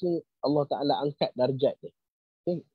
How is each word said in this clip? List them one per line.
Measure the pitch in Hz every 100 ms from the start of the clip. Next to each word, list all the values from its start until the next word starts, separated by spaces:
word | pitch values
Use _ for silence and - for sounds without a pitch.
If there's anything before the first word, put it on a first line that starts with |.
| 180
ni | 170 - -
Allah | 131 147 139
Ta'ala | 110 143 131
angkat | 143 - 156 120
darjat | 127 135 131 -
dia. | - _ _ _ _ _ -
Okey, | 175 -